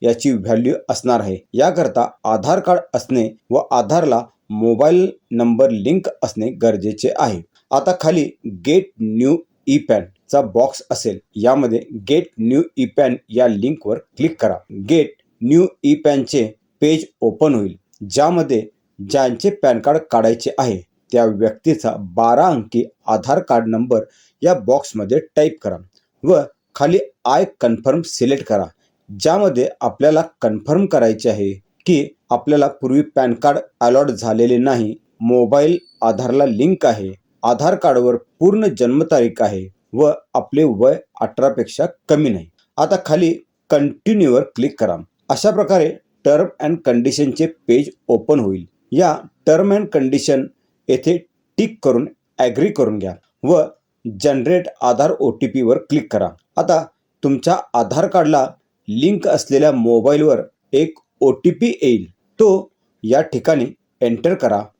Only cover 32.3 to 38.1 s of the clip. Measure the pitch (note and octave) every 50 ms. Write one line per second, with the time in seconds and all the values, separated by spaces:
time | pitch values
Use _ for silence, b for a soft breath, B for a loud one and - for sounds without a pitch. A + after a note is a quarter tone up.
32.3 | B2 A#2+ - C#3+ D3+ D3 C#3 C#3 - - - B2+ C3 C#3+ D3+ D#3 - C#3+ C3 B2
33.3 | A#2 - - D3 C#3+ - - - _ _ B2 A#2+ A#2+ C3 C#3+ C#3+ B2 G2 G#2+ A2+
34.3 | A2 A2 A#2 A#2+ B2 A#2+ B2 C#3 C3+ A#2+ A2+ G#2 - - _ _ _ - A2+ A#2
35.3 | B2 B2 A#2+ A2 C3 C#3+ D3 D#3 F3 - - _ _ _ - A2+ A2 G2 B2+ B2
36.3 | A#2+ C#3 C#3+ C3+ A2+ G2+ B2+ E3 F#3+ - - C3+ A2+ G#2 G2 F#2+ F#2+ - _ _
37.3 | _ _ - A2+ A#2+ A#2 C#3+ E3 F#3 F#3+ - E3 C3+ B2 B2 B2